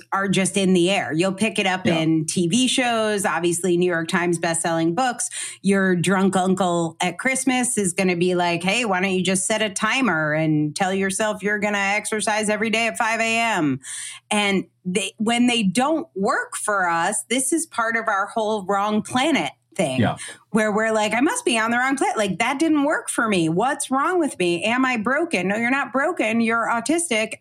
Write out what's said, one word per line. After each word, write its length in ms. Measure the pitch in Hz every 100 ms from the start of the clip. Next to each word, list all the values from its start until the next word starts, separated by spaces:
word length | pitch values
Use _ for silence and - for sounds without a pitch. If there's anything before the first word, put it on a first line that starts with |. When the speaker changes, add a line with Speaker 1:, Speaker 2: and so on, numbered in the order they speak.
| -
Speaker 1:
are 160 | 190 196
just 280 | 185 185 202
in 160 | 190
the 180 | 185 175
air. 220 | 196 120
You'll 200 | 156 190
pick 260 | 190 220 214
it 80 | 190
up 200 | 185 185
Speaker 2:
Yeah. 100 | 165
Speaker 1:
in 300 | 160 160 156
T 200 | 190 170
V 220 | 233 254
shows, 560 | - 240 226 214 208
obviously 520 | 196 160 175 170 185 175
New 140 | 180
York 180 | 165 165
Times 300 | 180 175 170
bestselling 560 | 170 165 175 165 165
books. 340 | 170 254 240 - - - -
Your 340 | 185 196 190 180
drunk 400 | 165 190 190 190
uncle 600 | 185 185 180 170 165 -
at 180 | 180 180
Christmas 580 | 254 262 269 254 247 214
is 160 | 185
gonna 240 | 180 190 175
be 180 | 180
like, 280 | 180 175 170
"Hey, 220 | 180 226
why 160 | 233 180
don't 120 | 196
you 100 | 185
just 240 | 175 185 -
set 160 | 214
a 80 | 214
timer 600 | 190 220 254 240 160 151
and 440 | 156 160 151 151 143
tell 180 | 185
yourself 480 | 196 190 190 220 196
you're 160 | 196 208
gonna 200 | 208 202
exercise 720 | 196 208 208 214 208 214 208
every 220 | 208 220
day 160 | 220 226
at 120 | 226
five 220 | 220 226
A 180 | 226 226
M?" 420 | 233 196 151 131 - - - - -
And 340 | 208 202 190 190 _
they, 280 | 185 190 190 -
when 300 | 214 240 247
they 160 | 233
don't 420 | 190 175 277 320 -
work 420 | 190 202 359 - -
for 320 | - 202 180
us, 360 | 165 180 214 -
this 240 | 262 -
is 140 | 330 -
part 300 | - 226 226
of 100 | 220
our 200 | 196 196
whole 380 | 226 214 214
wrong 380 | 180 202 208 214
planet 480 | - 254 302 240 143 - _
thing, 260 | - 156 127
Speaker 2:
Yeah. 160 | 95 78 - - _
Speaker 1:
where 220 | 220 214
we're 200 | 208 220
like, 200 | 220 214
"I 80 | 226
must 240 | 311 494
be 140 | 349 233
on 120 | 220
the 80 | 240
wrong 180 | 262 269
planet. 200 | 311 -
Like, 220 | 202 170
that 200 | 233 277
didn't 260 | 330 302
work 260 | 277 392 -
for 180 | - 226
me. 200 | 190 160
What's 420 | 170 254 302 -
wrong 280 | 269 311 370
with 180 | 302 -
me? 240 | 175 175
Am 220 | 214 254
I 120 | 262 247
broken?" 520 | 214 285 339 190 185
No, 80 | 214
you're 140 | 240
not 220 | 277 262
broken. 480 | 262 302 339 220 233
You're 280 | 226 233 214
autistic. 640 | 233 226 339 - 214 220 -